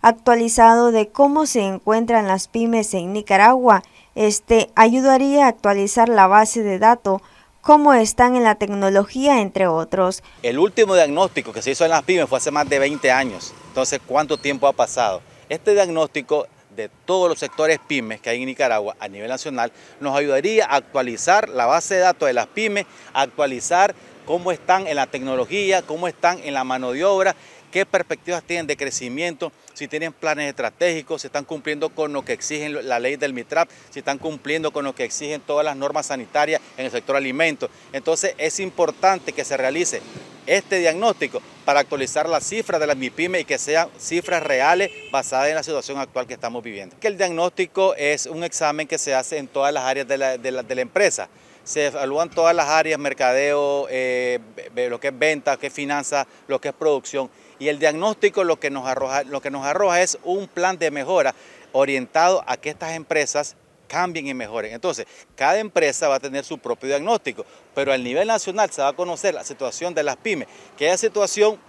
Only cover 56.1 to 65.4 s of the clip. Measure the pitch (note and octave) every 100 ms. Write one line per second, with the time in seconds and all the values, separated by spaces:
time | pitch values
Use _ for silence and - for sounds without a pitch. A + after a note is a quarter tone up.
56.1 | C#3+ C3 - - C3+ D3 - D#3 C#3+ -
57.1 | C#3 B2+ _ _ _ D3 D3 D#3 D3+ G3+
58.1 | G#3+ G#3 G3+ F3+ D#3 D3 C#3 C3 B2+ C3
59.1 | C3+ C3 C#3 C#3+ C#3 C3+ D#3 G3 F3 F3+
60.1 | - E3+ F#3+ F#3+ - F3+ F#3 D#3+ D3 C3+
61.1 | F#3 C3+ - - - - C3 C3+ C3+ B2+
62.1 | D#3+ E3+ F#3+ - B2+ D3 D3+ E3 E3 D#3
63.1 | D#3+ C#3+ D3 D3 - _ _ _ D#3 F3+
64.1 | D#3+ C#3 C3 G#2+ A2+ G#2+ A#2 F3+ B2+ G#2+
65.1 | - - -